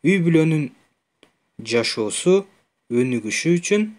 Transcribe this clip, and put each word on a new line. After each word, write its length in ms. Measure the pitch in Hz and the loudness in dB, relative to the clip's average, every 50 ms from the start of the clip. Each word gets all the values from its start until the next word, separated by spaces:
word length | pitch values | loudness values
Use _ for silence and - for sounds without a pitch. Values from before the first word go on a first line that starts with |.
| - | 2
Үй 140 | 175 190 190 170 | 2 2 2 2
бүлөнүн 460 | 175 165 160 156 160 160 151 147 123 - _ _ _ _ _ _ _ _ _ _ _ _ _ _ _ _ - | 2 4 4 2 2 0 -2 -4 -6 -10 _ _ _ _ _ _ _ _ _ _ _ _ _ _ _ _ -16
жашоосу 880 | 117 113 113 120 113 - - 117 110 104 - - - 180 185 196 196 _ _ _ _ _ _ _ _ _ | -8 -2 -2 0 0 0 -4 -4 -4 -4 -4 -2 2 2 2 2 0 _ _ _ _ _ _ _ _ _
өнүгүшү 640 | 120 120 127 131 123 117 107 107 101 - - 160 175 175 | -2 0 0 0 -2 -4 -4 -4 -6 -2 0 0 0 0
үчүн 260 | 175 - 202 208 214 214 - | 0 0 0 0 0 -2 -6